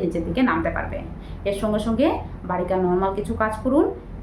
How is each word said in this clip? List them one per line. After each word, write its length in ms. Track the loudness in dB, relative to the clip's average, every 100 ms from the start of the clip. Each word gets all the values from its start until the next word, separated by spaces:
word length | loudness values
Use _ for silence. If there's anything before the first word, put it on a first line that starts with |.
নিচের 180 | 0 0 -2
দিকে 140 | 2 2
নামতে 220 | 2 0 -2
পারবে। 220 | -4 -8 -10 -12 -12 -6 -4
এর 80 | 0
সঙ্গে 200 | 0 0 0
সঙ্গে 200 | 2 2 2 -4 -8 -4
বাড়িকার 300 | -2 0 2 4
নর্মাল 240 | 4 2 0
কিছু 140 | -2 0
কাজ 120 | 0 0
করুন, 200 | 2 4 4 0 -10 -8